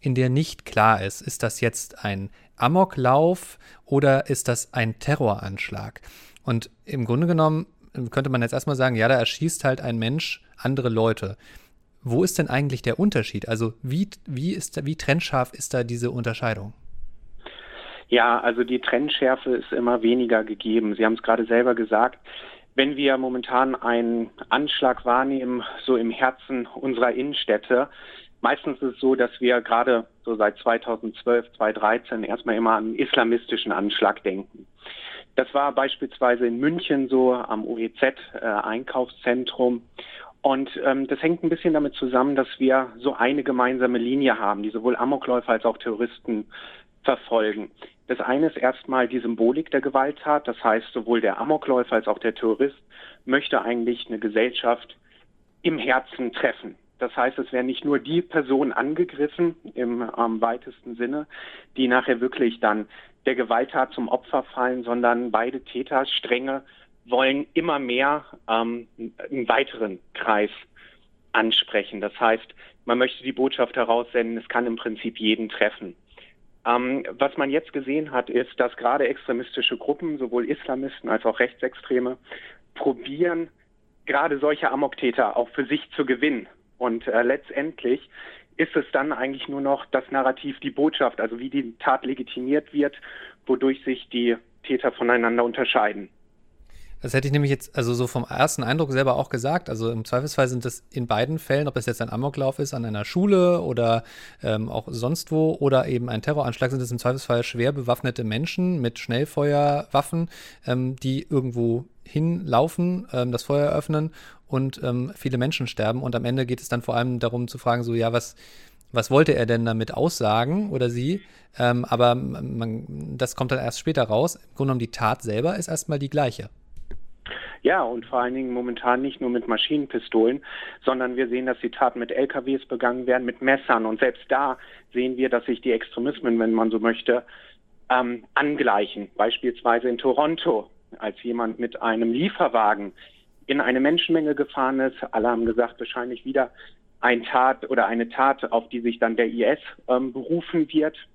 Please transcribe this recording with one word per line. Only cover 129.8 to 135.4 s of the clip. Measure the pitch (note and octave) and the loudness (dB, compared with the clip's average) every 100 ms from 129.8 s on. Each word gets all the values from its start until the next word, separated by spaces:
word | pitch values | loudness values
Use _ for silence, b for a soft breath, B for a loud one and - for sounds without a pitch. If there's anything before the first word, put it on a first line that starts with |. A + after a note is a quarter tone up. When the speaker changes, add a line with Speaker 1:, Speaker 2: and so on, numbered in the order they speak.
| C#3 A#2+ - A2+ A2+ C#3 B B B B | 0 -4 0 4 4 2 B B B B
Speaker 2:
sondern | - C3 B2+ B2 | -2 0 -2 -2
wir | B2+ | -2
sehen, | B2 B2+ | -2 -2
dass | B2 | -2
die | A#2 | -4
Taten | - B2+ - | 2 0 2
mit | A#2 | -6
L | - C#3 | -2 0
K | C#3+ B2+ | -2 -2
Ws | C3+ - | -4 -2
begangen | B2 B2 B2+ B2+ | -2 0 0 0
werden, | B2+ | 0
mit | B2 - | 0 -2
Messern. | C3 C3+ - A#2 A2 | 2 0 2 0 2
Und | A2+ | 0
selbst | C3 - - | 0 0 -2
da | C3+ C#3+ C3 B B B | 0 0 -4 B B B
sehen | B2 B2+ B2+ | -2 -2 0
wir, | C3 | 0
dass | B2 | 0